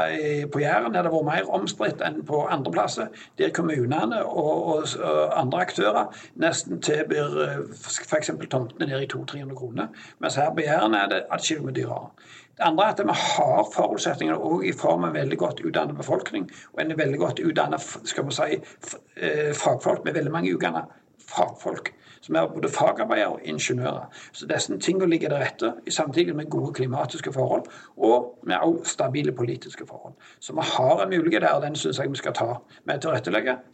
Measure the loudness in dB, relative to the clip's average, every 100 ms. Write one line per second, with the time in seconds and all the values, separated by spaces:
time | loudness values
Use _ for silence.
0 | 4 2 0 0 0 0 2 2 2 2
1 | 2 2 2 0 0 -2 -2 -2 -2 0
2 | -4 -4 -2 0 0 0 0 0 0 -2
3 | -6 -8 -12 0 0 2 0 2 2 2
4 | 0 0 -2 0 0 0 2 0 0 -4
5 | 0 2 2 2 2 0 0 2 2 2
6 | 0 -4 -14 0 2 2 -4 -4 0 0
7 | 2 0 0 0 0 -2 -8 -10 -8 -8
8 | 0 0 0 -6 -2 -2 -2 -4 -2 -2
9 | -4 -6 -8 -10 -10 -10 -8 -6 -6 -8
10 | -20 -6 -4 2 0 2 2 4 4 4
11 | 2 0 -2 -2 -2 -2 -4 -4 -4 -4
12 | -8 -18 -20 -20 -14 0 2 4 4 4
13 | 0 2 2 2 4 4 2 2 0 2
14 | -2 0 0 0 0 0 0 0 2 2
15 | 2 0 -2 0 -2 -2 -2 0 0 -4
16 | -2 -2 -2 -6 -8 -12 -12 -4 -2 0
17 | 0 0 0 0 0 2 2 0 -6 -10
18 | -6 -4 -2 -2 0 -2 -6 -16 -14 -14
19 | -14 -6 -2 0 0 0 0 2 2 0
20 | 0 -2 0 0 0 2 0 0 -6 -14
21 | _ _ -8 0 0 -2 -6 -6 -8 -12
22 | -20 -16 -2 0 0 0 -2 2 2 4
23 | 2 2 2 -2 -6 -4 -2 0 -2 -4
24 | -8 -16 -20 -12 -4 -2 -2 -2 0 2
25 | 4 4 2 0 0 0 -2 -2 -4 -2
26 | 0 2 2 0 -2 -2 -2 -2 -2 -2
27 | -4 -4 -6 0 2 0 -2 -16 -16 0
28 | 4 4 4 -8 -2 2 4 2 0 0
29 | 0 0 0 0 -2 -4 -10 -14 -14 -14
30 | -18 -20 -20 -18 -10 -4 -2 4 6 6
31 | 4 2 4 4 4 2 0 -2 -2 -2
32 | -2 -4 -4 -2 -2 -2 -8 -12 -4 -2
33 | 0 0 2 0 0 -2 -6